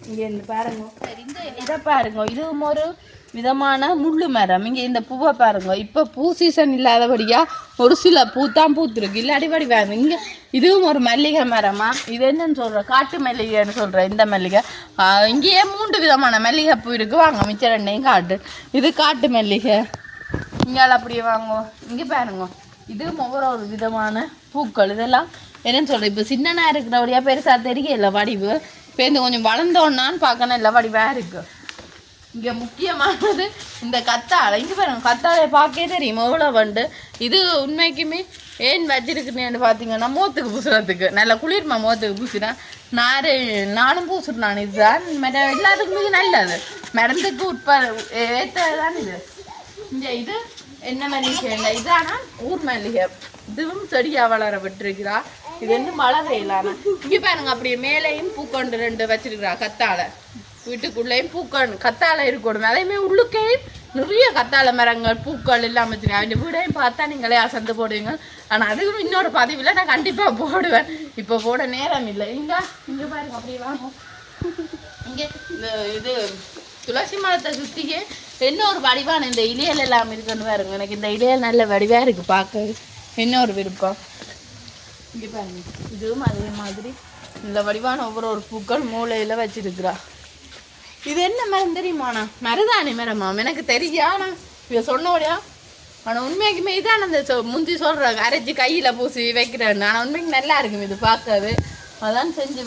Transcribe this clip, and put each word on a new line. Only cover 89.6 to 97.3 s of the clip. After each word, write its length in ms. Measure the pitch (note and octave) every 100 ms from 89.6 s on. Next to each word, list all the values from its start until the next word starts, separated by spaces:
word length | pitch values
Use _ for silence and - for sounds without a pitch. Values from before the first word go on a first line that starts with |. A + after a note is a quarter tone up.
| F#3+ F3+ F#3 F#3 - - - - - - - - - - D4
இது 80 | D4+ F4+
என்ன 140 | A#4+ A4
மரம் 240 | G4 F#4 E4+
தெரியுமாண்ணா? 440 | F4+ D#4+ B3+ A3+ G#3+ - B3
மருதாணி 460 | E4 A4 G#4+ D4 A#3
மரமா? 280 | A#3 G#3+ F#3+ G3+
எனக்கு 200 | B3+ D#4 B3+
தெரியும். 380 | B3 E4 D#4+ D4+
ஆனா 160 | G4 F#4 E4+ - - -
இவ 100 | A#3 A3+
சொன்னோடையா? 440 | C4 F4 E4+ D#4 F4 - - - - - - A3+
ஆனா 120 | A#3 C4
உண்மைக்குமே 460 | F#4 G#4 F#4 F#4+ F#4
இதான் 260 | A4 A4 F#4+
அந்த 140 | D4+
சொ-, 160 | C#4